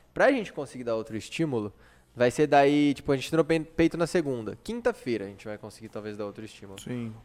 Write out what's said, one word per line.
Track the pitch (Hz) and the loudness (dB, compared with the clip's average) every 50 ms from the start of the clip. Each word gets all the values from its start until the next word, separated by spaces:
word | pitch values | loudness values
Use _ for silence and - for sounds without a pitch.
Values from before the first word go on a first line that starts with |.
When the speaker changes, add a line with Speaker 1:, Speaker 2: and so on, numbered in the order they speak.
| _ _ - | _ _ 0
Speaker 1:
Pra | - 185 254 | 4 4 4
gente | 277 254 196 - | 4 2 -2 -6
conseguir | - - 143 - - 127 123 | -8 -10 -10 -10 -10 -8 -4
dar | 117 113 | -2 -2
outro | 113 110 - 110 | -2 -2 -4 -8
estímulo, | 107 - - - - 165 151 127 113 104 101 - - - - - _ _ _ - | -8 -8 -6 -4 -2 -2 0 0 -2 -2 -4 -8 -12 -20 -20 -20 _ _ _ 0
vai | 120 120 123 | 2 2 2
ser | - - 151 | 4 2 2
daí, | 143 143 143 139 139 147 147 147 143 135 | 6 6 6 8 8 6 6 4 4 2
tipo, | - - - | 0 0 0
a | 143 | 0
gente | 131 127 - | 0 0 0
treinou | - 160 160 | 2 2 2
pe-, | 143 165 165 | 2 2 0
peito | 151 - - - 165 160 - | 0 -2 0 2 2 2 2
na | 165 170 | 0 -2
segunda. | 151 - 180 160 143 127 117 110 107 113 - - | 0 0 0 0 0 -4 -4 -6 -8 -10 -10 -10
Quinta-feira | - 226 240 233 247 220 - - 135 117 104 98 | -10 -8 -2 -2 -2 -2 -2 -4 -4 -4 -4 -4
a | |
gente | 98 101 92 - | -8 -12 -14 -12
vai | 110 107 104 | -12 -12 -12
conseguir, | - 107 - - 113 107 | -12 -16 -16 -16 -18 -14
talvez, | - 113 104 107 104 | -14 -12 -10 -10 -8
dar | 104 104 | -8 -8
outro | 101 98 110 110 | -8 -10 -12 -14
estímulo. | 107 - - - 101 98 98 | -16 -16 -18 -18 -18 -16 -14
Speaker 2:
Sim. | - - 123 123 117 113 110 113 | -12 -10 -8 -8 -8 -10 -10 -12